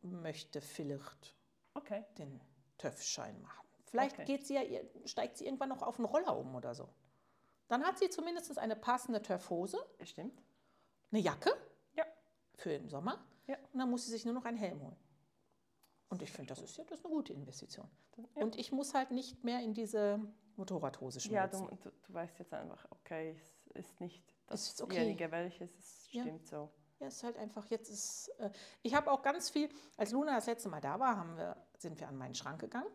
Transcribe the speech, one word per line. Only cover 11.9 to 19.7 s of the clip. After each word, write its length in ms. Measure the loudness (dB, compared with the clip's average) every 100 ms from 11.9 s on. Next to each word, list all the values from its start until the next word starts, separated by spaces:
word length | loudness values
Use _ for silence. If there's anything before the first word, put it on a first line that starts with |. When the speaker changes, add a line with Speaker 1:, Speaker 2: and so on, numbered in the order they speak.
| 0
Speaker 2:
Ja. 80 | 0 0 _ _ _ -8
Speaker 1:
Für 140 | -2
den 200 | -2 -2
Sommer. 340 | -4 -2 -4 -8 -18 -8
Speaker 2:
Ja. 100 | -8 -4
Speaker 1:
Und 60 | 0
dann 100 | 2
muss 160 | 2 0
sie 60 |
sich 140 | -2 0
nur 80 |
noch 120 | 0 0
einen 120 | 0
Helm 240 | 0 -2
holen. 140 | -8 -10 -20 _ _ _ _ _ _ _ _ _ _
Und 120 | -6
ich 100 | -4
finde, 220 | -8 -8
das 80 | -8
ist 140 | -10 -10
ja, 60 |
das 160 | -10 -8
ist 60 | 0
eine 80 |
gute 200 | 0 0
Investition. 560 | -6 -8 -10 -12 -12 -14 -18 _ -18 -10 0
Speaker 2:
Ja. 80 |
Speaker 1:
Und 120 | 0 0
ich 140 | -2
muss 220 | 0 2
halt 180 | 2 2
nicht 320 | 0 -4 -4
mehr 180 | 0 0
in 120 | 0